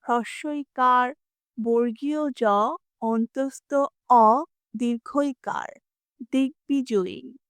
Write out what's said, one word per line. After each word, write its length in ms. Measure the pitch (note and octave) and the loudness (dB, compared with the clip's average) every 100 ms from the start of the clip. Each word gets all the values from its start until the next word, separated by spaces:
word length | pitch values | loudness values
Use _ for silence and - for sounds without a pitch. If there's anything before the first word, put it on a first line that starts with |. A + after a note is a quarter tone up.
হ্রস্ব 380 | - A#3+ G#3+ - D#4 | -2 -2 -2 -10 -8
ইকার, 520 | D4 C#4 - B3+ B3 B3 D4 _ _ _ - | -8 -10 0 2 4 2 -4 _ _ _ -6
বর্গীয় 640 | A3+ A#3 A#3+ A3+ C#4+ D4+ D4+ B3+ | 0 2 0 -2 -4 -2 -4 0
জ, 60 | A3 G3+ A3+ E4 _ _ | 0 2 0 -4 _ _
অন্তস্থ 680 | A3+ A3+ A#3 - C4+ - _ C#4 C#4 _ _ B3 | -2 -2 -2 -4 -6 -6 _ -2 -2 _ _ 6
অ, 120 | A3 B3 E4 _ _ | 6 4 -2 _ _
দীর্ঘ 360 | A3 A#3+ A#3 - C#4+ | -4 -4 -4 -4 -2
ইকার, 460 | C#4+ B3+ - - - - _ _ _ _ B3 | -2 -4 -8 -8 -8 -16 _ _ _ _ -4
দিগ্বিজয়ী। 920 | C4 C4 - _ C#4 B3+ G#3+ F#3 G3 C4 - | 0 0 -4 _ -4 0 -2 -2 -8 -16 -20